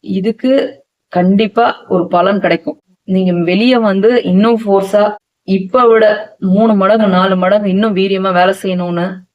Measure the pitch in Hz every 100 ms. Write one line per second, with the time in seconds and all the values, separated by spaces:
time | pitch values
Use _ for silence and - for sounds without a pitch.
0 | - 190 196 220 254 269 269 - _ _
1 | _ 180 180 196 220 - 240 - - 185
2 | 170 175 180 202 180 170 - - _ _
3 | - 185 185 175 170 185 240 247 220 196
4 | 214 247 190 185 220 233 214 196 190 208
5 | 208 - _ _ - 190 190 254 240 220
6 | 214 208 - _ 190 190 226 208 190 220
7 | 208 185 196 185 185 208 202 190 220 190
8 | 190 190 190 180 180 190 190 180 175 170
9 | 220 185 -